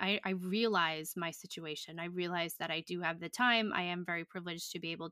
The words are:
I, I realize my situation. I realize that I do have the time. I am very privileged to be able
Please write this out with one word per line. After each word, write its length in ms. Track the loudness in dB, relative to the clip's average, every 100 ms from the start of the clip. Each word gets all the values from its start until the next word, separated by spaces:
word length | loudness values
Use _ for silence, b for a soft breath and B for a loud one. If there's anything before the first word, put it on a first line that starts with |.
I, 180 | 2 2 2
I 40 |
realize 800 | 0 2 4 4 6 4 2 -4 -4
my 160 | -4
situation. 680 | -4 -10 -8 -6 -6 -6 -6
I 60 | -4
realize 500 | 0 0 2 0 -2
that 120 | -2
I 100 | -2
do 200 | -2 -2
have 180 | 0 -2
the 100 | -4
time. 420 | 2 6 6 4
I 100 | 2
am 200 | 0 -2 -2
very 200 | -2 -4
privileged 460 | -6 -6 -6 -6
to 80 | -6
be 120 | -4
able 200 | -4 -6